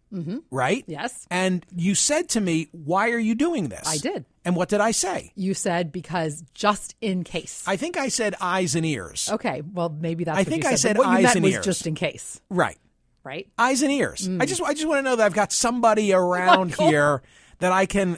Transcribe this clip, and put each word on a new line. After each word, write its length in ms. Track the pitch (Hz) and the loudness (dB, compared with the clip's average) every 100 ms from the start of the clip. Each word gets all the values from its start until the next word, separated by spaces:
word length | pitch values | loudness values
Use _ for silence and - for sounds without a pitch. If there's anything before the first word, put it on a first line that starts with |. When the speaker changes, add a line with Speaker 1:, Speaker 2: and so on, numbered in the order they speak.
| - | -14
Speaker 1:
Mm-hmm. 240 | 196 160 233 - | -10 -8 -8 -6
Speaker 2:
Right? 340 | 131 127 226 - | -2 0 0 -4
Speaker 1:
Yes. 380 | 147 - - - | -8 -8 -10 -6
Speaker 2:
And 360 | 180 185 180 - 175 | -2 0 -2 -4 -4
you 180 | 170 202 | 0 2
said 340 | - 302 349 | 2 0 0
to 100 | 226 | -2
me, 260 | 190 160 165 | 0 0 -2
"Why 380 | 170 147 185 226 | -10 -2 0 2
are 80 | 233 | 2
you 160 | 220 233 | 0 2
doing 320 | 311 320 156 | 2 0 -2
this?" 160 | 95 - | -4 -4
Speaker 1:
I 120 | 156 | -4
did. 260 | 269 392 - _ - | -4 -6 -8 _ -2
Speaker 2:
And 100 | 175 | 0
what 140 | 180 | 2
did 100 | 208 | 2
I 120 | 214 | 2
say? 420 | 220 381 359 - - | 2 -2 -4 -8 -6
Speaker 1:
You 180 | 190 | -4
said, 380 | 190 202 175 175 | -2 -2 -2 -2
"Because 520 | 180 - 175 160 151 175 | -6 -6 -4 -4 -6 -14
just 420 | - 208 208 - - | -2 0 0 -4 -8
in 220 | 220 185 170 | -4 -4 -4
case." 380 | 175 156 - - | -8 -8 -10 -4
Speaker 2:
I 80 | 196 | -2
think 220 | 320 349 | -2 -4
I 100 | 269 | -2
said 280 | - 214 190 | -2 -2 -2
eyes 360 | 185 185 185 151 | -2 0 0 0
and 100 | 160 | 0
ears. 440 | 135 87 - - | -2 -6 -6 -4
Speaker 1:
Okay. 300 | 214 - 139 156 | -4 -4 -6 -6
Well, 160 | 190 170 | -4 -4
maybe 340 | 151 165 165 | -4 -4 -4
that's 140 | 170 156 | -2 0
Speaker 2:
I 40 | |
Speaker 1:
what 60 | 196 | 0
Speaker 2:
think 160 | 320 | 0
Speaker 1:
you 60 | 311 | 0
Speaker 2:
I 20 | |
Speaker 1:
said, 60 | 247 | 2
Speaker 2:
said 180 | 233 208 | 2 2
Speaker 1:
but 80 | - | 4
what 40 | |
you 60 | - | 6
Speaker 2:
eyes 60 | |
Speaker 1:
meant 120 | 247 208 | 6 4
Speaker 2:
and 60 | 190 | 4
Speaker 1:
was 80 | 190 | 2
Speaker 2:
ears. 100 | 190 | -2
Speaker 1:
just 220 | 175 170 | -2 -4
in 80 | 156 | -4
case. 440 | 165 - - - - | -4 -6 -14 -16 -6
Speaker 2:
Right. 280 | 180 123 - _ _ _ _ - | -2 -2 -2 _ _ _ _ -14
Speaker 1:
Right? 240 | 147 - - | -12 -10 0
Speaker 2:
Eyes 240 | 233 262 | 2 2
and 100 | 285 | 2
ears. 360 | 277 147 - 190 | 2 0 -4 -4
Speaker 1:
Mm. 120 | 180 | -2
Speaker 2:
I 40 | 269 | 0
just, 160 | 359 | -2
I 120 | 311 | -2
just 140 | 294 311 | -2 0
wanna 140 | 285 | 0
know 140 | 269 247 | 2 2
that 80 | 208 | 2
I've 80 | |
got 180 | 185 202 | 2 0
somebody 640 | - 240 247 226 214 208 | 0 0 2 4 4 4
around 640 | 185 180 180 180 185 185 - | 4 4 2 6 4 4 2
Speaker 1:
<laughs> 40 | |
Oh 40 | |
my 20 | 160 | 4
God. 40 | |
Speaker 2:
here 300 | 151 147 135 - - - - | 6 4 2 -4 -20 -20 -4
that 140 | 180 | 0
I 120 | 185 190 | 2 2
can, 260 | 202 190 | 0 0